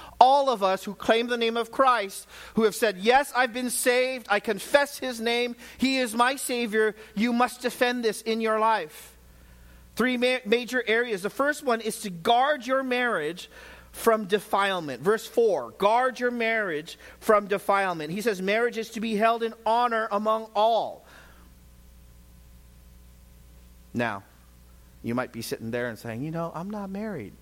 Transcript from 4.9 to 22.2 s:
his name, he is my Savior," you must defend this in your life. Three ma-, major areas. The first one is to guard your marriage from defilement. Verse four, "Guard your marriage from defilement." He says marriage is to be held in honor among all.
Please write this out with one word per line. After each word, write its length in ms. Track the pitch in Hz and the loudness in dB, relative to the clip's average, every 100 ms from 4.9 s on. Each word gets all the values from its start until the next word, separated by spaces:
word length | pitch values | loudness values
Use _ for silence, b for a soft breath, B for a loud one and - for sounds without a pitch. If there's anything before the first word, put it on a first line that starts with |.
| - | -4
his 240 | 262 226 | -8 -4
name, 340 | 226 240 240 240 B B | -2 0 -2 -6 B B
he 220 | 262 262 | 0 2
is 160 | 247 233 | 0 2
my 200 | 240 277 | 2 2
Savior," 600 | - 240 233 220 214 208 B | -4 -2 0 0 0 -2 B
you 180 | 196 240 | -2 0
must 300 | 233 247 - | 2 0 -2
defend 420 | 247 - 247 247 | -6 0 0 0
this 200 | 226 - | -2 -2
in 180 | 226 226 | -4 -2
your 160 | 220 220 | 0 2
life. 580 | 220 208 156 - - - - b b b b b b - | 2 0 -4 -14 -20 -20 -20 b b b b b b 0
Three 220 | 254 247 | 0 2
ma-, 220 | 247 254 202 | 2 0 0
major 380 | 240 226 247 208 | 0 0 -4 0
areas. 340 | 226 240 190 | 0 0 -4
The 80 | 190 | -6
first 340 | - 285 294 | -2 0 0
one 160 | 277 226 | -2 -2
is 220 | 220 - | -2 -6
to 80 | 214 | -8
guard 560 | 170 190 233 277 302 233 | -4 2 4 4 0 0
your 160 | 262 | -2
marriage 720 | 262 247 247 185 151 175 - B B B B | 0 0 0 0 -4 -6 -14 B B B B
from 340 | - 233 220 190 | -2 0 2 0
defilement. 800 | 202 - 202 196 185 151 120 | -2 0 0 0 0 -4 -2
Verse 240 | 165 220 - | 0 0 0
four, 420 | - 233 170 190 - | 2 4 2 -2 0
"Guard 420 | 202 233 254 226 | 2 4 2 0
your 120 | 247 | -2
marriage 640 | 240 226 226 202 151 165 - B B | 0 0 0 -2 -4 -8 -16 B B
from 260 | - 208 196 | 4 4 4
defilement." 640 | 196 - 196 190 170 151 | -2 2 2 2 -2 -6
He 100 | 196 | -2
says 200 | 226 185 | -2 -2
marriage 380 | 190 220 240 214 | 0 2 0 -2
is 100 | 220 | -8
to 100 | 226 | -6
be 160 | 226 208 | -2 2
held 280 | 226 233 | 2 2
in 100 | 226 226 | -2 -4
honor 440 | 220 233 240 226 220 | 0 2 2 0 -2
among 380 | 202 220 220 220 202 | -2 0 -2 -2 2
all. 500 | 220 220 127 - B B B B B - - - - - - - | 4 2 0 -8 B B B B B -20 -20 -20 -20 -20 -20 -20